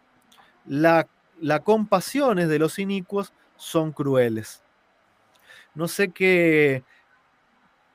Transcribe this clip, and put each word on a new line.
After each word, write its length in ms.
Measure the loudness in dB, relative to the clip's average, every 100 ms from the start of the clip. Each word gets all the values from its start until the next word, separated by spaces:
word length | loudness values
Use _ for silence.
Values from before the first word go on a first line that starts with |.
| _ _ _ _ _ _ -8
La, 400 | 0 2 2 0 _ _ _
las 220 | -4 -2
compasiones 880 | 0 0 0 -2 0 -2 0 0 0
de 100 | 0
los 180 | 0 -2
inicuos 560 | -6 -6 -6 -8 -8 _ _
son 380 | _ -6 -4 -2
crueles. 720 | -4 0 0 0 -2 -10 -18 _ _ _ _ _ _ _ _ _ -20 _
No 140 | -10 -8
sé 220 | -4 -4
qué, 720 | 0 2 4 4 4 2 0 -6 _ _ _ _ _ _ _ _ _ _